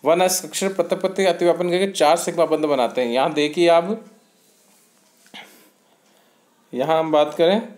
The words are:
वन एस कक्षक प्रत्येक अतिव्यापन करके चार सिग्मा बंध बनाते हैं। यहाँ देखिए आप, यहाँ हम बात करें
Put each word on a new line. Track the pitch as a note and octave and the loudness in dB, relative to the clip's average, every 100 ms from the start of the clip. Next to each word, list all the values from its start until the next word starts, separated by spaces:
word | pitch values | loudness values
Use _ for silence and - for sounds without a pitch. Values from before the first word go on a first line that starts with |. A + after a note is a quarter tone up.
| C#3 | 2
वन | E3+ | 2
एस | F#3 F#3 | 2 0
कक्षक | D#3 - F#3+ F#3+ | -6 -6 -6 -2
प्रत्येक | E3+ F#3+ F#3+ F#3+ F#3+ | -2 -2 -4 0 0
अतिव्यापन | E3+ F3 E3 F3+ | 2 0 0 0
करके | F3 G3 | -2 -2
चार | F#3+ D3 E3+ | 2 2 2
सिग्मा | F3 E3 D#3 | 0 -2 0
बंध | D#3 D#3 | 0 0
बनाते | C3+ A#2 B2+ | 0 0 -2
हैं। | B2 | -2
यहाँ | A#2+ C3+ | 0 0
देखिए | D3+ D3 D3 E3+ | 0 -2 2 4
आप, | E3+ F3 A3 - _ _ _ _ _ _ _ _ _ _ _ _ - - - _ _ _ _ _ _ _ _ _ _ _ | 4 2 -8 -10 _ _ _ _ _ _ _ _ _ _ _ _ -20 -20 -20 _ _ _ _ _ _ _ _ _ _ _
यहाँ | B2 C#3+ D#3+ | -6 0 0
हम | D#3+ | 2
बात | D3+ D3+ | 2 2
करें | D3+ E3+ G#3 A#3 | 2 2 2 -2